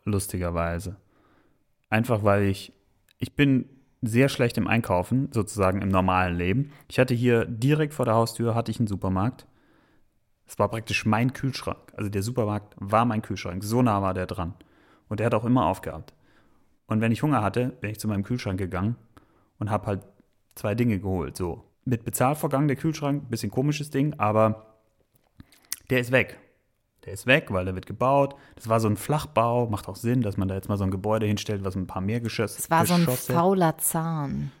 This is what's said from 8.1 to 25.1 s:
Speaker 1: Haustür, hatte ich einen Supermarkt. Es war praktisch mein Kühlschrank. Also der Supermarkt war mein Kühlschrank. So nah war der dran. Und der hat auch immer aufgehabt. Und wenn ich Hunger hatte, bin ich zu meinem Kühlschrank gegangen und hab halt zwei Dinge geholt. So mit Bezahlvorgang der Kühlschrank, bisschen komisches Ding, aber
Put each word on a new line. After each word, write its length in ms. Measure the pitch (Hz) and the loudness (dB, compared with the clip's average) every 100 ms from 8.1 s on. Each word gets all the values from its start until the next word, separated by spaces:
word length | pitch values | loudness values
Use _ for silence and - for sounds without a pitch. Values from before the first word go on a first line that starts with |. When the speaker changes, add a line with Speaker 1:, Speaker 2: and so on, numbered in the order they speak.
| 110 | 2
Speaker 1:
Haustür, 380 | 117 - 117 | 2 0 -2
hatte 160 | 113 113 | -2 -2
ich 80 | 113 | -2
einen 80 | 110 | -2
Supermarkt. 600 | 95 95 92 110 - - _ _ _ _ _ _ _ _ _ - | -2 -2 0 -2 -4 -12 _ _ _ _ _ _ _ _ _ -12
Es 140 | - | -2
war 80 | 104 | -2
praktisch 360 | 113 113 101 113 | -2 -6 -2 0
mein 260 | 107 123 | 2 2
Kühlschrank. 640 | - 135 - - - _ - | 0 -6 -6 -8 -10 _ -8
Also 140 | 104 | -6
der 120 | 101 | -4
Supermarkt 540 | 101 127 107 104 104 - | -4 -2 -2 -2 -6 -12
war 280 | 98 107 120 | 0 2 2
mein 160 | 107 | 0
Kühlschrank. 420 | - 92 - 90 | -4 -8 -8 -8
So 180 | 104 117 | -2 2
nah 200 | 127 101 | 2 2
war 120 | 95 | 0
der 120 | 92 90 | -2 -4
dran. 260 | - 82 - - _ _ _ - | -6 -8 -8 -18 _ _ _ -10
Und 140 | 104 | -4
der 60 | 113 | 0
hat 60 | |
auch 120 | 110 117 | 0 2
immer 200 | 127 85 | 2 2
aufgehabt. 480 | 95 - 78 - - _ _ _ _ _ _ - | 0 -6 -12 -14 -20 _ _ _ _ _ _ -4
Und 120 | 110 | 0
wenn 140 | 113 | 0
ich 100 | 113 | 0
Hunger 180 | 156 131 | 0 2
hatte, 260 | 104 120 127 - | 0 0 -4 -4
bin 100 | 104 | -10
ich 80 | 107 | -6
zu 100 | 110 | -4
meinem 140 | 101 | -2
Kühlschrank 360 | 101 123 104 92 | -2 -4 -4 -4
gegangen 380 | 92 87 101 120 _ - _ _ _ - | -4 -2 -4 -4 _ -20 _ _ _ -10
und 140 | 104 | -4
hab 160 | 104 110 | -4 -2
halt 140 | 98 - _ _ _ _ - | -6 -8 _ _ _ _ -8
zwei 200 | 110 107 | -2 0
Dinge 240 | 123 98 | 2 0
geholt. 380 | 98 92 69 73 | -2 -4 -4 -6
So 260 | 90 82 - _ - | -6 -8 -14 _ -4
mit 180 | 117 - | -4 -2
Bezahlvorgang 600 | - 127 151 160 139 147 | 0 0 0 0 2 2
der 100 | 131 | 0
Kühlschrank, 520 | 160 156 143 143 117 | -2 -2 -2 -2 -4
bisschen 220 | 113 107 | -6 -4
komisches 380 | 127 143 147 143 | -2 0 -2 -4
Ding, 240 | 139 147 143 | -2 -2 0
aber 600 | 107 107 110 107 - _ _ _ _ | 0 4 4 2 -8 _ _ _ _